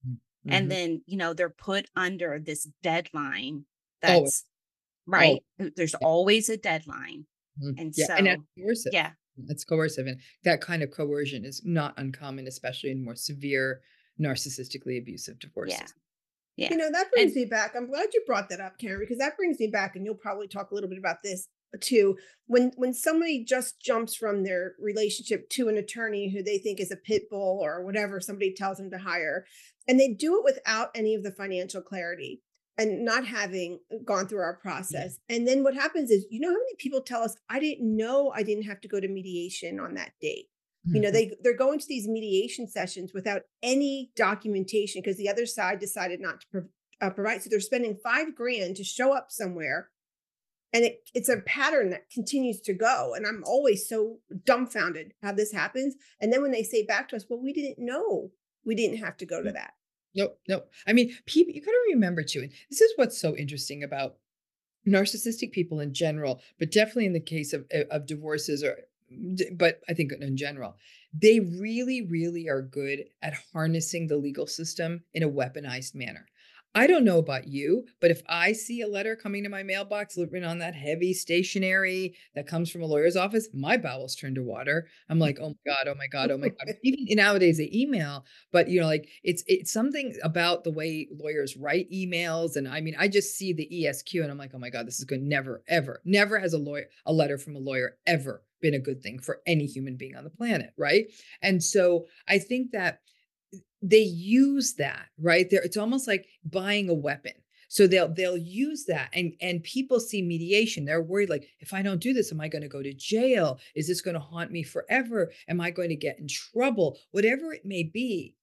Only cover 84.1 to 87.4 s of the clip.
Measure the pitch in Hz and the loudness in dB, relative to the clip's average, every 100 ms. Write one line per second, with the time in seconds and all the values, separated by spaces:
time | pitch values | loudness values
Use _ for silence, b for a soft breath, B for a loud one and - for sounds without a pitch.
84.1 | - 143 131 123 110 131 156 165 b b | -8 -6 -4 -4 -4 -4 -4 -6 b b
85.1 | 165 151 139 156 151 - 139 135 139 139 | 2 4 2 -8 -8 -2 -2 -2 -4 -6
86.1 | 139 135 135 139 - 139 214 254 269 233 | -2 0 2 0 -2 -10 -2 0 0 2
87.1 | 208 202 202 | 6 6 8